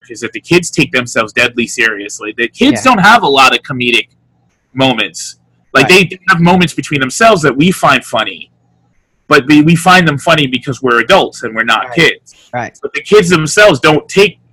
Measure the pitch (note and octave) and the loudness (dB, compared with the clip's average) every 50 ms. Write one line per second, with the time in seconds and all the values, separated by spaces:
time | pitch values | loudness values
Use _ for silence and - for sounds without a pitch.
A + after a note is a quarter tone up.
0 | _ _ A#2 - A#2+ A2+ - G#2+ _ - E3 F3 F3 - - - C#3+ - - B2+ | _ _ -14 -12 -12 -12 -12 -14 _ -10 -12 -10 -10 -8 -6 -6 -6 -4 -4 -8
1 | B2 A#2+ - B2 A2+ G#2+ - A#2+ B2 A#2+ A#2 A#2+ A#2 G#2 - - A#2 A2+ G#2+ G2+ | -8 -6 -6 -6 -6 -4 -4 -4 -4 -4 -4 -6 -8 -6 -4 -4 -4 -4 -4 -8
2 | G2+ G#2 - - G#2+ G#2+ A2 - A#2+ A#2 _ - A#3+ C#4 C4+ G#3 G#3+ C4 B3+ G3+ | -12 -14 -14 -12 -14 -12 -6 -6 -6 -6 _ -2 0 0 0 0 0 0 2 4
3 | F3+ G#3 A3+ A#3 F#3+ D3 C#3 C3+ C3 B2+ B2 A#2 _ - C3+ B2 B2 A#2+ A#2 A2 | 4 4 4 4 2 0 2 2 2 2 2 -2 _ -8 -8 -4 -2 0 0 0
4 | - _ _ _ _ _ _ _ _ _ _ _ _ _ _ C3 C3+ C3 B2 A2+ | -2 _ _ _ _ _ _ _ _ _ _ _ _ _ _ -2 0 0 0 -2
5 | G#2 F#2+ E2+ - - - - _ _ _ _ _ _ _ - C3+ C3+ - F#3 G3+ | -4 -6 -8 -14 -16 -16 -18 _ _ _ _ _ _ _ 0 0 2 4 4 4
6 | F#3+ - F#3 - _ - F#3+ E3 E3+ F3 F#3 F#3 F3 E3 - - C#3 - D#3 C#3 | 2 0 -6 -10 _ -2 0 2 2 2 4 2 0 0 -2 -8 -8 -6 -6 -4
7 | C3+ B2+ - - A3+ A3+ G#3+ F3+ D3 C#3+ A#2+ C3+ D#3+ F#3+ F3 - - D3+ C#3 B2 | -4 -6 -2 2 2 2 2 4 0 0 0 2 0 0 0 0 0 0 0 0
8 | - - - A2+ G#2+ G2 F#2 D#2+ D2 _ _ _ _ _ _ _ _ _ _ _ | -2 -6 -6 -6 -6 -6 -10 -16 -20 _ _ _ _ _ _ _ _ _ _ _
9 | _ _ _ _ _ - D3+ C#3+ B2 C3+ D3+ D3+ D3+ D#3+ E3+ E3 - F#3 F3+ F#3 | _ _ _ _ _ 0 0 0 2 4 4 4 4 4 2 2 4 4 4 4
10 | F3+ D#3+ C#3+ C3 - F3 E3 D#3 D3 C3 B2+ B2 - C#3+ B2 - C3+ B2 A#2+ A#2 | 4 2 -2 -2 0 0 0 0 0 -4 -4 -6 -6 -8 -8 -4 -2 0 0 0
11 | A#2 - G3 F#3 C3+ - - - - A2+ A2 A2+ A2+ A#2 A2+ G#2 F#2+ B2+ A#2+ E3+ | 2 2 2 2 2 -2 -6 -12 -12 -8 -6 -6 -2 -2 -2 -2 -2 -6 -2 0
12 | D#3+ B2+ F2+ - _ _ _ _ _ _ - B2 A#2 G2 _ _ - - - - | 0 0 0 -4 _ _ _ _ _ _ -10 -10 -10 -10 _ _ -14 -10 -10 -10
13 | - - G3+ G#3+ F#3 E3+ F3+ D#3+ D#3 D3+ - G#3 G#3+ G#3 D#3 B2 - D#3 D#3 C#3+ | -2 4 4 4 4 4 0 0 0 -2 2 4 4 4 4 4 2 2 0 0
14 | - - - F#3+ G3+ G3 - _ _ _ | -2 -2 0 0 0 0 0 _ _ _